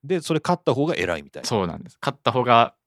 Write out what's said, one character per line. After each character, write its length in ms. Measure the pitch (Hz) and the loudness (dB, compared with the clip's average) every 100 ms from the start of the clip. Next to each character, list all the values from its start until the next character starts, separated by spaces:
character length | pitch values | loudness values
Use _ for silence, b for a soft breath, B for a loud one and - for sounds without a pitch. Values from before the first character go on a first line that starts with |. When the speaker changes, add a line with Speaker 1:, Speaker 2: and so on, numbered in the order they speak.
Speaker 1:
で、 180 | 139 180 | -2 -4
そ 140 | - | -2
れ 60 | 160 | -2
勝 160 | - 175 | 0 0
っ 40 | |
た 120 | - | 0
方 120 | 127 151 | 0 0
が 80 | - | -2
偉 220 | 90 82 | -2 -4
い 40 | |
み 80 | 71 | -8
た 100 | - | -12
い 20 | |
な。 60 | - | -4
Speaker 2:
そ 160 | 113 | -2
う 20 | 90 | -2
な 100 | 82 | -6
ん 60 | |
で 80 | - | -16
す。 80 | _ | _
勝 140 | - | -8
っ 40 | - | -2
た 140 | 127 | -2
方 120 | 127 | 0
が 300 | 123 117 117 _ | 4 4 4 _